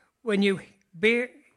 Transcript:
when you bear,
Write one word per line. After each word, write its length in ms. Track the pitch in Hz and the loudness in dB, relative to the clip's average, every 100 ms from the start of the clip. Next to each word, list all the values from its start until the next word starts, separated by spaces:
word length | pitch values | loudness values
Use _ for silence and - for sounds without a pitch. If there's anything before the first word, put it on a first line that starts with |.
| _ _ | _ _
when 200 | 233 202 | -4 0
you 180 | 202 196 - _ _ | 0 -2 -8 _ _
bear, 360 | 165 214 240 247 - _ | -2 0 0 -4 -14 _